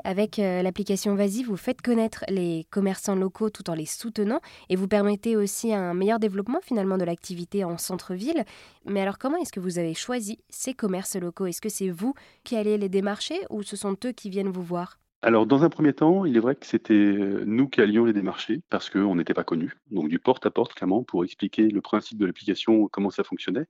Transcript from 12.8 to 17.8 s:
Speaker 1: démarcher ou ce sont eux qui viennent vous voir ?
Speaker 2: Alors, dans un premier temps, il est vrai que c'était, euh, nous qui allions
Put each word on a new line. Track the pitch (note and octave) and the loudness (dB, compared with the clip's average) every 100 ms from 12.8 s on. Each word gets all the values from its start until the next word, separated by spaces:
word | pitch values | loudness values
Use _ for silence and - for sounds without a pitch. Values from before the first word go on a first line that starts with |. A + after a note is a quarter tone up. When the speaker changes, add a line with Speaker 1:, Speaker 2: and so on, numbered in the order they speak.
| G3 | 0
Speaker 1:
démarcher | G3 G3+ G#3 - E4 - | 0 0 -4 -6 -6 -6
ou | G#3+ | -8
ce | G3+ G3+ | -8 -6
sont | G3+ F#3+ B3+ | -4 -4 -6
eux | |
qui | B3 G3+ | -8 -6
viennent | F#3+ G3 | -4 -2
vous | F#3 | -4
voir ? | F3 F3 F3+ - _ _ A2 | -4 -4 -6 -12 _ _ 4
Speaker 2:
Alors, | A2+ A2 | 4 6
dans | C#3 | 6
un | E3 | 4
premier | - D3+ | 4 2
temps, | C3+ D#3 F#3+ F3+ | 4 4 4 4
il | A#2 | 4
est | |
vrai | A#2 | 2
que | C#3+ - | 0 -2
c'était, | A2 - | -2 4
euh, | G#2+ G2+ G2+ G2 G2+ G2 | 6 6 4 0 -2 0
nous | A2+ C3+ | 2 2
qui | |
allions | - | 4